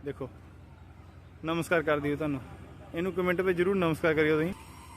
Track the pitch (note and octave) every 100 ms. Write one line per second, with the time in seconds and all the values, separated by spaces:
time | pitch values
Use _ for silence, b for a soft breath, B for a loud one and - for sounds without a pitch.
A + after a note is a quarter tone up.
0 | C#3+ C3+ C3 - - - - - - -
1 | - - - - D#3+ E3 D#3 E3+ D3+ D3
2 | D3 C#3+ D3+ C#3 A#2+ - - - - E3+
3 | F#3 F3 F3+ F3 F#3+ F3 F3 G3 E3+ D#3
4 | E3 D3+ D#3 D#3 E3 G3+ - - -